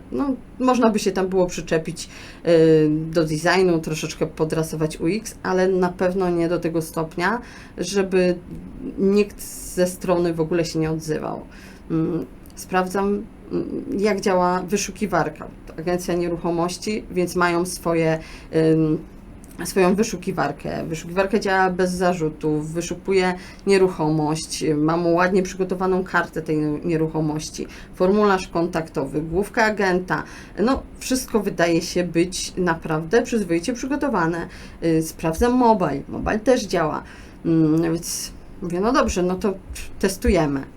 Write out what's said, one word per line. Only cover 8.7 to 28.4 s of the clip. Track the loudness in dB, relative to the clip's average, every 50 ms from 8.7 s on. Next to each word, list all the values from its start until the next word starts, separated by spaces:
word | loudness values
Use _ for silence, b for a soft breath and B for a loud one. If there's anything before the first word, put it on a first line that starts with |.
| -14 -10 -10 -10 -4
nikt | 0 2 4 4 4 4 2 -2 -14 -14 -12 -12 -12 -12 -6 0
ze | 0 0
strony | 0 0 -4 0 0 2 2 2 0 0
w | 0
ogóle | -2 0 0 0 0
się | 0 0 -2
nie | 0 0
odzywał. | -2 -4 -2 -4 -4 -4 -4 -6 -6 -8 -10 B B B B B B B B -2
Mm, | 0 0 0 0 0 -2 -4 -6 -10 -18 -18 -18 -16
sprawdzam, | -16 -8 -2 0 0 0 0 0 0 0 0 0 -2 -4 -8 -16 -18 -12 -6
mm, | -4 -4 -4 -4 -6 -8 -6 -4 -2
jak | 0 2 2 2 2
działa | 2 2 2 4 4 2 2 0
wyszukiwarka. | -2 -2 -2 -2 -2 -4 -6 -6 -4 0 0 0 0 0 -4 -10 -14 -14 -14 -16 -18
To | -16 -12 -6
agencja | -2 -2 -2 -2 0 -2 0
nieruchomości, | 0 0 -2 -2 -2 -2 -2 0 2 0 0 -2 -4 -4 -4 -4 -4 -6 -4
więc | -2 0 0 0 2
mają | 0 2 2 2 2 0
swoje, | -2 -4 -4 -2 0 0 2 2 2 2 0 B B B B B B 0
ym, | 2 4 4 4 4 4 2 2 0 -4 -10 -18 -20 -20 -18 -18 -20 -20 -18 -12 -10 -8
swoją | -2 2 4 4 4 4
wyszukiwarkę. | 4 2 0 -2 -6 -6 -6 -2 -2 -2 -2 -4 -6 -8 -8 -6 -6 -6
Wyszukiwarka | -6 -6 -8 -8 -6 0 0 0 2 2 0
działa | 2 2 4 4 4 4
bez | 4 2 0 0
zarzutów, | 2 2 2 2 2 2 0 -2 -2 -2 -2 0 0 0 -2 -4 -4
wyszukuje | -4 -4 -4 -6 -6 -2 2 2 4 4 2 0 -2 B B B B B
nieruchomość, | 4 6 6 6 4 2 2 2 2 2 2 2 2 0 -2 -4 -6 -6 -2 0 0 2
mam | 2 2 2 2 2 4 4 4
ładnie | 4 4 4 4 2 2
przygotowaną | 0 -2 -4 -2 -2 -2 -2 0 2 2 2 0
kartę | 0 0 0 0 0 -4 -6
tej | -4 -2 0 0 0 0 -2 -2 -2
nieruchomości, | 0 0 2 0 0 0 0 0 0 0 -2 -4 -6 -8 -8 -10 B B B B B -2
formularz | 2 4 4 6 6 6 4 4 2